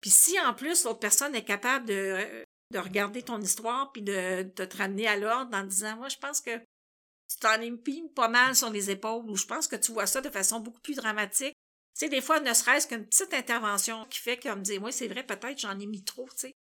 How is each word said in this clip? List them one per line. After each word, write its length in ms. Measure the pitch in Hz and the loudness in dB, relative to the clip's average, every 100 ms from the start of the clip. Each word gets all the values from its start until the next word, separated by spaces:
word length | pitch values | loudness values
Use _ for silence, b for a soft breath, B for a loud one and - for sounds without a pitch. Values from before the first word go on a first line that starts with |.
Puis 100 | 208 | 8
si, 280 | - - 381 | 8 8 6
en 140 | 302 | 2
plus, 300 | 240 277 339 | 0 0 2
l'autre 160 | 240 226 | 2 0
personne 340 | 208 202 285 | 2 2 2
est 100 | 254 | -4
capable 420 | 202 202 247 269 233 | -2 0 2 0 0
de, 580 | 196 196 190 214 226 - _ _ | -2 0 -2 -4 -8 -16 _ _
de 80 | 202 | -6
regarder 440 | 180 196 202 226 | -2 -2 -2 -4
ton 180 | 240 233 | -8 -6
histoire 520 | 196 - 226 247 269 | -2 -2 0 -2 -2
puis 100 | 262 | -4
de, 400 | 202 196 180 185 | -4 -2 -2 -2
de 220 | 190 - | -4 -8
te 120 | 185 - | -10 -4
ramener 300 | 196 196 220 | -4 -2 0
à 100 | 208 | 0
l'ordre 380 | 208 240 254 208 | 0 -2 -2 -4
en 80 | |
disant, « 320 | 196 196 214 220 | -2 -2 -2 -8
Moi, 100 | 269 | -8
je 80 | - | -8
pense 240 | 277 294 | -4 -6
que 160 | - 233 | -4 -8
tu 800 | - _ _ _ _ _ _ - | -8 _ _ _ _ _ _ 0
t'en 200 | 220 220 | 2 4
es 100 | 233 | 0
mis 380 | 233 269 285 330 | -6 -6 -6 -6
pas 140 | - 233 | 2 4
mal 260 | 240 254 | 6 6
sur 160 | 247 240 | 6 2
les 200 | 214 196 | -2 -2
épaules » 340 | 196 214 226 226 | -2 -2 -4 -4
ou « 80 | 196 | -4
Je 100 | - | -2
pense 200 | 247 311 | -2 -2
que 100 | 220 | 0
tu 160 | - | -2
vois 140 | 226 196 | 0 0
ça 140 | 262 | 0
de 100 | 269 | -2
façon 300 | 214 190 226 | 0 0 0
beaucoup 200 | 220 233 | -4 -14
plus 160 | - 269 | -8 -4
dramatique. » 580 | 220 214 202 - 277 294 _ _ _ - | -2 -2 0 -2 -2 -8 _ _ _ -4
Tu 20 | |
sais, 80 | 294 | 0
des 120 | 269 | 0
fois, 200 | 262 311 | 2 2
ne 140 | 277 | 4
serait-ce 320 | 233 - 277 277 | 4 6 4 4
qu'une 200 | 233 214 | -4 2
petite 280 | - 381 | 2 2
intervention 720 | 285 - 240 220 202 214 226 220 | -2 0 0 2 0 -2 -4 -8
qui 140 | - | -8
fait 180 | - 240 | -4 -4
comme 240 | 269 202 | -2 -4
dire, « 200 | 190 202 | -2 -4
Oui, 100 | 214 | -4
c'est 160 | 269 233 | -4 -4
vrai, 180 | 240 247 | -6 -6
peut-être 320 | 202 233 277 | -6 -6 -6
j'en 200 | 220 196 | -6 -6
ai 80 | 202 | -6
mis 180 | 214 | -6
trop », 240 | 196 - 254 | -8 -10 -12
tu 180 | - 262 | -8 -10
sais. 40 | 269 | -10